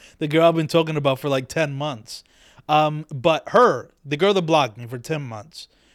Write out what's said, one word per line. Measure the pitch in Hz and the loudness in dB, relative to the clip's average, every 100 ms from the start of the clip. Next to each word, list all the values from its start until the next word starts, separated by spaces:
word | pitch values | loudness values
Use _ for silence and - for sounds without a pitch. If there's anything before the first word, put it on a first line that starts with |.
| - - | -18 -8
The | 151 | 0
girl | 156 165 | 4 4
I've | |
been | 165 156 | 4 2
talking | 165 160 156 | 0 0 0
about | 143 135 | 0 -2
for, | 147 | -2
like, | 135 131 | -2 -2
ten | 165 151 | -4 -4
months. | 139 151 120 - - - _ _ _ - | -4 -8 -8 -14 -20 -20 _ _ _ 0
Um, | 151 151 151 156 | 2 2 -2 -8
but | 139 165 156 - | -2 0 0 2
her, | 208 240 131 - _ | 4 4 2 -6 _
the | 139 147 | -8 0
girl | 190 | 2
that | 196 | 2
blocked | 160 160 131 107 | 2 2 2 -4
me | 117 | -12
for | 127 | -12
ten | 117 160 | -8 -8
months. | 135 110 101 - - _ _ | -8 -14 -16 -20 -20 _ _